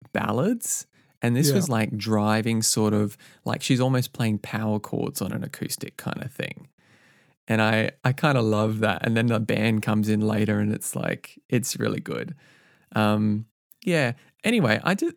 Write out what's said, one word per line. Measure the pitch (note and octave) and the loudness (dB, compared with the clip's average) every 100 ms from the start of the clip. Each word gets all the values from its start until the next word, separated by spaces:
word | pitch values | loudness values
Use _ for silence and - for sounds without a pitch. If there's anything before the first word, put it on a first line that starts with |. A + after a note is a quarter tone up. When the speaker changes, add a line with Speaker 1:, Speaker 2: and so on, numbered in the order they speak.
| - | -8
Speaker 1:
ballads, | - - A2 F3 A#3+ - - - _ _ _ | -4 -2 0 0 -2 -4 -8 -8 _ _ _
and | A#2 | 0
this | A#2+ D3 | 2 2
Speaker 2:
Yeah. | |
Speaker 1:
was, | C#3 D#3 | 2 2
like, | A#2 A2 G#2+ | 0 0 -2
driving | G2+ G#2+ G#2 A2 A2 A2+ | 0 2 4 2 2 0
sort | G#2+ - G#2+ | 0 2 2
of, | G#2 G#2 - - - - | 2 0 -4 -20 -12 -6
like, | A2+ | -4
she's | - B2+ | 0 2
almost | B2+ C3 B2 | 2 0 -2
playing | - A#2 G#2 | -2 0 -2
power | - G#2+ A2 G#2+ | -2 -4 -2 -2
chords | - - A#2 C#3+ | -2 -4 -4 -4
on | - | -6
an | - | -4
acoustic | - - - - - - | -8 -8 -8 -8 -10 -10
kind | - - | -8 -8
of | - | -8
thing. | - - - - _ _ _ _ _ _ _ - | -8 -10 -10 -18 _ _ _ _ _ _ _ -2
And | A2 | 2
I, | A2 A2 A2 - | 4 2 0 -2
I | C3 | -2
kinda | C3 D#3 C3+ | 0 2 2
love | A2+ G#2 A2 A2 | 2 2 0 2
that. | G#2+ F2+ - | 0 0 0
And | A2+ | 0
then | A#2 | 2
the | A#2 | 2
band | A2 A2+ A2 G#2+ | 0 0 2 0
comes | G#2 G#2+ G#2+ | 2 0 2
in | G#2+ | 2
later | G#2+ G#2+ G#2 G#2 | 2 2 2 2
and | G#2 | 0
it's | - - | -2 -4
like, | - G1+ - - - - | -4 -4 -4 -8 -20 -4
it's | B2 B2+ - | -2 -2 -2
really | A2 G2+ | -2 -2
good. | - A#1 A1 - - - _ _ _ | -4 -6 -8 -12 -20 -20 _ _ _
Um, | - G#2+ G#2+ G#2+ G#2 A2 _ _ _ | 0 2 2 2 0 -4 _ _ _
yeah. | - E3 B2+ B2+ _ _ | -2 0 0 -2 _ _
Anyway, | G#3 A#3 C3 G#2+ | 0 2 4 2
I | - | 2
did, | G3 E4+ | 0 -2